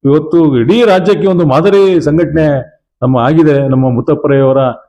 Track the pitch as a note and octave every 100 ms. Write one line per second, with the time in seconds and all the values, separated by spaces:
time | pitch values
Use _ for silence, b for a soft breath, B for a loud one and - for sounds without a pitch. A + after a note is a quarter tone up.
0 | C#3+ D3+ D#3 E3+ D#3+ B2+ A#2 A3 A#3 F#3
1 | F3+ G3 F#3+ F3+ D#3+ C3 F3+ G3 G3 F3
2 | C#3+ D#3 D#3+ D#3 D#3 C#3 A#2+ _ _ _
3 | B2+ B2+ A#2+ D#3+ D3+ C#3 C#3 C3 C3 A#2+
4 | A#2+ D3 D3 C#3 C3+ C3+ C3 A#2